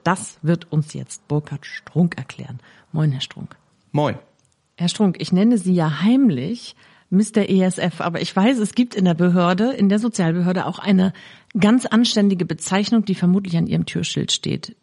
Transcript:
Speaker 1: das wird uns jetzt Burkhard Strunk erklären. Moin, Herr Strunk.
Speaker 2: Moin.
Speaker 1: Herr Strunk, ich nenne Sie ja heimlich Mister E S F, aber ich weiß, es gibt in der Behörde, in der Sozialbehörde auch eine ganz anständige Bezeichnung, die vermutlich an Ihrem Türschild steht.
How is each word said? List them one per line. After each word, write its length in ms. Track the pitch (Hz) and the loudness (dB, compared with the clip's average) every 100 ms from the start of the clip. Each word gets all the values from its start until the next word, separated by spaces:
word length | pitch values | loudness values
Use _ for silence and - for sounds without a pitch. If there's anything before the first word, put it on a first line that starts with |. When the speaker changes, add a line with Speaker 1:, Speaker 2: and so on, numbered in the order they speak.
Speaker 1:
das 360 | 165 185 - - | -4 -4 -6 -6
wird 300 | 151 170 - | -2 -2 0
uns 240 | 151 147 139 | -4 -2 -8
jetzt 320 | 127 - - | -14 -16 -4
Burkhard 400 | 147 151 143 - | -4 -4 -14 -14
Strunk 500 | - - 147 175 - | -18 -6 0 0 0
erklären. 420 | - - - 123 _ _ _ | -12 -14 -16 -16 _ _ _
Moin, 200 | 156 156 | -2 -2
Herr 100 | 135 | -2
Strunk. 340 | - - - - _ _ _ | -8 -12 -16 -18 _ _ _
Speaker 2:
Moin. 240 | 147 143 - _ _ _ _ _ - | -2 -2 -4 _ _ _ _ _ -4
Speaker 1:
Herr 120 | 175 | -4
Strunk, 280 | - 202 - | 0 0 0
ich 120 | - | -2
nenne 280 | 180 220 233 | 2 2 2
Sie 160 | 180 180 | 2 0
ja 260 | 160 147 | 0 0
heimlich 760 | 202 262 254 127 147 240 - - _ _ - | 2 4 4 2 -4 -8 -12 -20 _ _ -2
Mister 360 | 185 220 220 196 | 0 2 0 2
E 120 | 190 | 2
S 160 | 185 - | 2 0
F, 220 | 175 - | -4 -2
aber 220 | 170 170 | -4 -4
ich 120 | 180 | -4
weiß, 240 | 190 214 254 | 2 2 2
es 140 | 208 | -2
gibt 220 | - 247 - | 0 -2 2
in 80 | |
der 120 | 180 165 | 2 2
Behörde, 580 | 180 180 175 185 233 | 2 4 2 2 0
in 160 | 269 196 | 2 2
der 100 | 208 | 2
Sozialbehörde 640 | 233 - 165 175 180 185 147 | 0 -2 0 0 0 -2 -4
auch 140 | - | -6
eine 320 | 202 190 185 - - - _ 196 | 2 2 2 -2 -18 -20 _ 0
ganz 260 | 208 247 - | 4 2 2
anständige 600 | 220 240 214 202 180 170 | 2 2 2 2 2 -2
Bezeichnung, 580 | 160 - 190 202 233 | -6 -4 -2 2 0
die 120 | 202 180 | 2 0
vermutlich 420 | 175 190 190 165 | 2 2 0 -2
an 100 | - | 0
Ihrem 180 | 165 170 | -2 -2
Türschild 460 | 170 170 143 - | -4 -4 -4 -4
steht. 460 | - - - - - | -4 -4 -6 -8 -20